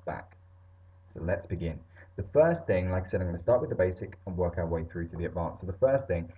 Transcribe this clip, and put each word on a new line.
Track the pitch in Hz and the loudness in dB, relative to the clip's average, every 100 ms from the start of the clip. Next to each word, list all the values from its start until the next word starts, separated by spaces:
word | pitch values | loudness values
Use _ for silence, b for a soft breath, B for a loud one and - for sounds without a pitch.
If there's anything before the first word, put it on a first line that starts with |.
| 82 | -8
back. | - - - - - - - - - - - | -8 -12 -20 -20 -20 -20 -20 -20 -20 -18 -8
So | |
let's | 85 95 - | -2 -2 -2
begin. | 82 82 78 - B B - | -4 -4 -6 -12 B B -8
The | 90 | 2
first | 147 165 165 - | 6 6 4 2
thing, | 90 92 | 2 2
like | 92 | 0
I | - | 0
said, | 95 | -2
I'm | 90 | -2
gonna | 85 | -2
start | - 123 | 2 4
with | - | 2
the | - | 2
basic | 92 90 92 - 95 | 2 2 -10 -10 -8
and | 87 | 0
work | 87 87 | 0 0
our | 82 | -2
way | 82 | -2
through | 82 85 82 | -4 -6 -6
to | 82 | -4
the | |
advanced. | 85 90 80 - | -4 -4 -6 -6
So | 92 | -10
the | 90 | 2
first | 131 135 135 | 2 2 0
thing, | 85 85 | -4 -4